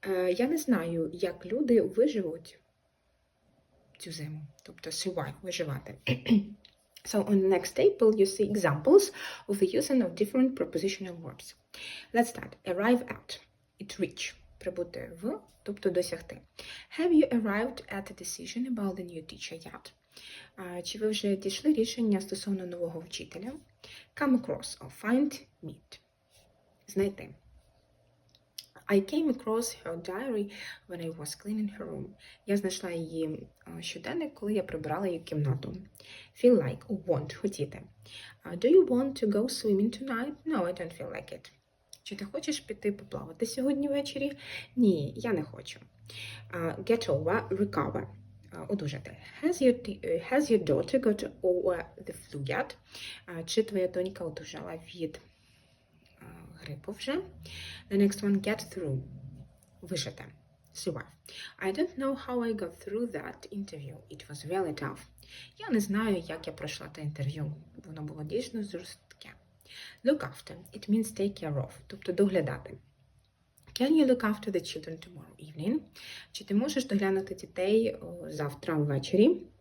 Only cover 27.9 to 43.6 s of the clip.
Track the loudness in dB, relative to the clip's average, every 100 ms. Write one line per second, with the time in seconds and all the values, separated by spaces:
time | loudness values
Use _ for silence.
27.9 | _ _ _ _ _ _ -18 -18 -18 2
28.9 | 4 4 2 2 0 0 -2 -2 -6 -8
29.9 | -8 -6 -6 -2 -2 -4 -8 -14 -16 _
30.9 | -8 -8 -8 -10 -10 -6 -2 -4 -4 -10
31.9 | -8 -10 -14 -20 -18 0 0 0 -4 -4
32.9 | -4 -4 -4 -4 -4 -10 _ -16 -10 -10
33.9 | -8 -6 -4 -4 -6 -2 0 -2 -6 -4
34.9 | -2 -2 -4 -4 0 0 0 -4 -10 -14
35.9 | -20 -20 -20 -20 4 8 8 4 -4 -6
36.9 | -6 0 0 -2 -4 -4 -4 -6 -8 -18
37.9 | _ -20 -18 -18 -16 -10 0 8 8 8
38.9 | 4 2 0 2 2 0 -2 2 4 4
39.9 | 0 -4 -2 -4 -6 -2 0 0 -2 -8
40.9 | -8 -10 -10 -12 -16 -18 _ _ _ _
41.9 | -20 -14 -10 -8 -6 -4 -4 -6 -2 -2
42.9 | -2 -8 -10 -10 -4 -4 0